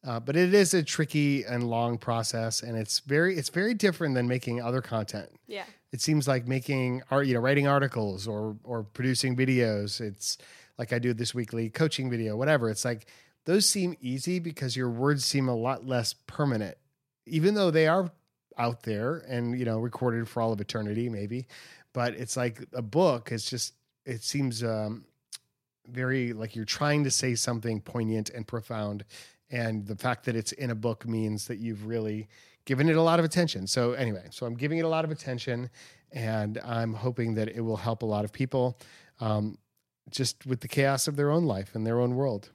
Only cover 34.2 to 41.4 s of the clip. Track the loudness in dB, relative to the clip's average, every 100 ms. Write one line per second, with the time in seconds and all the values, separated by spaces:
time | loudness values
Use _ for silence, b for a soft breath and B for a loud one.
34.2 | -10 -8 -8 -4 -2 0 2 0 -2 -4
35.2 | -6 -6 -4 -4 -6 B B B _ -6
36.2 | -2 0 -2 -4 -4 -2 -2 -2 -4 -2
37.2 | -2 0 -2 -2 -4 -2 -2 -2 0 0
38.2 | -2 -4 -2 2 0 -2 B B B _
39.2 | -2 0 -2 -8 _ _ _ _ -12 -4
40.2 | -4 -4 -6 -6 -2 2 2 2 0 0
41.2 | 2 2